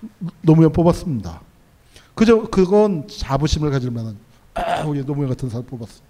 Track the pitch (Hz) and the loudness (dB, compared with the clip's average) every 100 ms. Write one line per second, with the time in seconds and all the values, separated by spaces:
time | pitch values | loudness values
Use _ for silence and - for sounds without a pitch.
0 | 220 - 165 - 156 160 160 165 170 - | -20 -12 -14 -2 4 6 6 4 2 2
1 | 180 120 87 80 - _ _ _ _ - | -2 -6 -8 -14 -20 _ _ _ _ -20
2 | _ - 208 226 - 196 180 208 214 165 | _ 2 4 4 2 0 2 4 2 0
3 | - - - 135 151 156 151 139 123 117 | -8 -12 -4 -2 0 -2 -2 -2 -4 -6
4 | 110 104 _ _ _ 170 170 160 156 143 | -8 -12 _ _ _ -8 -4 -4 -4 -6
5 | 135 143 135 123 127 117 120 120 117 - | -4 -4 -4 -4 -6 -10 -12 -14 -16 -20